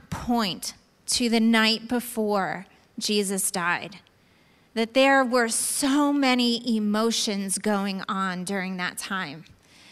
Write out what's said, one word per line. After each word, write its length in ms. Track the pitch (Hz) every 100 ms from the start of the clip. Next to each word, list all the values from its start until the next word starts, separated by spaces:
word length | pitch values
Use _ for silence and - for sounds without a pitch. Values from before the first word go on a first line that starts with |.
| -
point 640 | - - 240 202 135 - - _ _ -
to 200 | - 240
the 140 | 226
night 480 | 226 226 220 220 226
before 760 | 247 233 226 214 202 175 175 190 _ _ -
Jesus 540 | - 208 196 196 -
died, 460 | 196 175 165 156 - - _ _ _ _ _ _
that 200 | 226 226
there 320 | 262 269 269 254
were 240 | 247 233
so 640 | - - - 277 285 285
many 640 | 285 269 247 240 233 240 220
emotions 800 | 208 208 226 220 - 202 196 190
going 480 | 214 202 196 190 -
on 380 | 196 190 180 180
during 320 | 196 185 185
that 200 | 180 -
time. 460 | - 190 160 156 - - _ - -